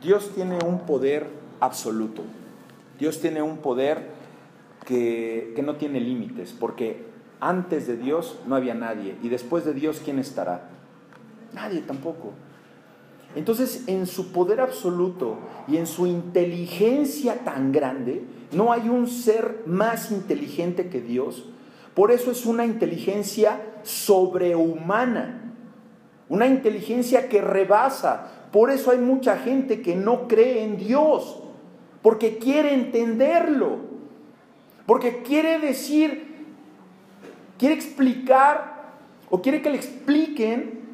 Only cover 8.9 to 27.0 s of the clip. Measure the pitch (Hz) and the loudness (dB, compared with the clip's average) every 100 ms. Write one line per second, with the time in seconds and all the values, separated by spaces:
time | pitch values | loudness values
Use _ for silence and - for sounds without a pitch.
8.9 | 107 98 92 117 123 120 170 151 135 156 | -8 -10 -8 -6 -6 -2 -4 -2 -4 -4
9.9 | 151 - 139 131 - 87 90 - - - | -4 -6 -6 -6 -6 -6 -6 -10 -20 -20
10.9 | - - - - - - - 214 175 - | -20 -20 -20 -20 -20 -20 -14 -8 -8 -8
11.9 | 135 165 165 107 98 - - - - - | -10 -10 -10 -14 -18 -20 -20 -20 -20 -20
12.9 | - - - - 151 156 226 254 - - | -20 -20 -20 -14 -6 -2 0 -2 -4 -4
13.9 | 190 180 - 180 175 175 180 170 - 185 | -4 -4 -6 -4 0 2 2 0 -2 -2
14.9 | 175 180 180 120 110 - - - 160 165 | 0 -2 -2 -6 -6 -12 -12 -2 -2 0
15.9 | - 180 170 175 185 175 170 175 170 220 | -2 0 0 0 0 0 -2 -6 0 2
16.9 | 277 285 - 240 240 - 139 135 147 131 | 2 0 -2 -4 -2 -4 -2 0 2 0
17.9 | 135 120 160 - - - 147 226 233 226 | -4 -6 -6 -8 -16 -6 0 2 2 2
18.9 | 247 233 - 226 220 226 - - 180 220 | 0 0 -2 2 2 0 -4 -2 0 0
19.9 | 220 - 202 180 147 143 151 175 175 - | -2 -4 -4 -2 -4 -4 -4 -4 -4 -4
20.9 | 127 117 123 143 - - - - - - | -6 -4 -4 -4 -6 -16 -20 -20 -20 -4
21.9 | - 208 240 247 240 226 233 233 220 165 | 4 6 6 2 -2 0 0 0 0 -2
22.9 | 170 - 208 202 - 208 - - - - | -2 -2 -2 -2 2 2 2 -8 -14 -10
23.9 | - - 190 180 180 175 170 165 160 160 | -2 4 4 4 2 2 2 2 0 0
24.9 | 214 247 202 - - - - - - - | 0 2 0 -4 -8 -14 -16 -20 -20 -20
25.9 | - - _ - 175 247 262 226 208 - | -20 -20 _ -2 2 4 4 2 0 -2
26.9 | 240 | -2